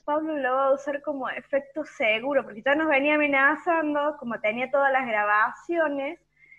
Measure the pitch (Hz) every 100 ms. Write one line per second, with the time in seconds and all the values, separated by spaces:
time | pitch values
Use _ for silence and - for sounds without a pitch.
0 | - 294 311 302 254 262 269 277 285 285
1 | 302 277 233 233 - 277 - 311 294 -
2 | 226 220 262 277 214 214 269 285 320 269
3 | 294 302 294 277 277 302 359 330 302 294
4 | 294 294 240 214 214 233 254 277 269 262
5 | 247 214 208 208 233 - - 339 302 285
6 | 277 339 _ _ _